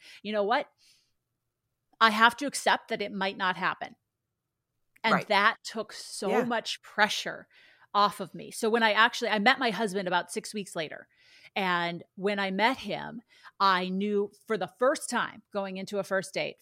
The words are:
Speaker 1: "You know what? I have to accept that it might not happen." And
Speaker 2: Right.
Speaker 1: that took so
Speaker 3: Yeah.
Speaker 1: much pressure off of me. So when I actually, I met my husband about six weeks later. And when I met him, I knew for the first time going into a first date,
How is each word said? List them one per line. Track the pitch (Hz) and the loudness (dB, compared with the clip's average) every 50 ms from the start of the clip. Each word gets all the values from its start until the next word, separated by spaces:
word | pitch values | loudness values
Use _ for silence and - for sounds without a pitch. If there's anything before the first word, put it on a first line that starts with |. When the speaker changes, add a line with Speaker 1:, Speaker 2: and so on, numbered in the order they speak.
| - - - - | -20 -20 -20 -14
Speaker 1:
"You | - 208 | -10 -6
know | 214 208 202 | -2 -2 0
what? | 202 240 294 - _ _ _ _ _ _ _ _ _ _ _ _ _ _ _ _ _ _ _ _ _ _ _ _ _ _ - | 2 0 0 0 _ _ _ _ _ _ _ _ _ _ _ _ _ _ _ _ _ _ _ _ _ _ _ _ _ _ 4
I | 220 226 | 4 4
have | 208 220 226 240 - - | 6 6 4 4 4 2
to | 285 | -6
accept | 269 - - - 202 185 - - - | -6 -6 -2 2 2 2 0 0 -6
that | 226 - | -6 -6
it | 202 202 | -6 -8
might | 208 190 196 196 196 | -6 -4 -4 -4 -4
not | 190 196 185 180 | -2 -2 -2 -2
happen." | 170 185 160 - - - - - _ _ _ _ _ _ _ _ _ _ _ _ _ _ _ _ _ _ _ _ _ - | -2 -2 -4 -4 -4 -10 -14 -14 _ _ _ _ _ _ _ _ _ _ _ _ _ _ _ _ _ _ _ _ _ 2
And | 226 - | 2 2
Speaker 2:
Right. | - - - | 2 2 4
Speaker 1:
that | 208 196 202 226 - - - | 4 6 6 4 2 0 -12
took | - - 226 208 - | -10 -8 -8 -10 -8
so | - - - - - - 214 196 | -12 -16 -16 -14 -12 -6 -2 0
Speaker 3:
Yeah. | 226 247 254 | 0 0 0
Speaker 1:
much | 233 240 220 220 - - - | 0 -2 -4 -4 -6 -10 -10
pressure | _ - - - 214 202 - - - 175 - - - _ _ _ _ - _ _ - _ - | _ -8 2 2 2 2 2 -4 -6 -6 -10 -10 -16 _ _ _ _ -20 _ _ -16 _ 2
off | 208 208 202 - - | 4 4 4 2 -2
of | 190 - - | -10 -10 -10
me. | 170 147 - | -14 -14 -12
So | - - 240 220 | -8 -2 0 0
when | 220 233 | 2 4
I | 226 214 | 4 4
actually, | 202 214 220 240 - - 240 202 | 6 6 4 4 4 0 -2 0
I | 214 214 | 0 4
met | 202 254 269 269 | 4 4 4 4
my | 269 233 | 0 -2
husband | 185 196 226 196 180 202 185 180 | -2 -2 -2 -2 -2 -2 -2 0
about | 180 175 175 - | 0 0 -2 -2
six | - 226 - - - | -8 -10 -10 -8 -8
weeks | 214 190 - - | -8 -10 -8 -6
later. | 180 156 - - - - _ _ _ _ _ _ - _ - - | -6 -6 -6 -8 -16 -18 _ _ _ _ _ _ -20 _ -10 -6
And | 214 190 185 180 175 170 170 175 - - _ _ | -2 0 0 2 0 0 -2 -4 -8 -12 _ _
when | 196 185 208 208 196 | -6 -4 -2 -2 -2
I | 196 190 | -2 -2
met | 190 196 214 247 262 - | 0 2 2 2 2 0
him, | - 202 160 151 147 151 - 247 - _ _ _ - - _ - | -6 -8 -8 -8 -8 -10 -12 -14 -16 _ _ _ -20 -18 _ 2
I | 196 196 185 180 185 185 | 4 4 4 4 0 -2
knew | 185 190 202 208 208 202 208 202 - - _ | -2 -2 -2 0 0 0 0 -2 -6 -16 _
for | - 220 185 | -4 -4 -4
the | 185 165 _ - | -4 -6 _ 0
first | 247 269 311 294 - - | 2 2 2 0 -4 -4
time | 247 226 165 - - 220 _ _ | -2 -2 -2 -4 -6 -14 _ _
going | - 202 196 190 190 190 | -6 -6 -6 -6 -8 -8
into | 190 - 208 196 | -10 -6 -6 -6
a | 190 | -4
first | - 196 190 - - - | 0 -2 -2 -2 -2 -4
date, | 170 151 143 - _ | -4 -4 -4 -6 _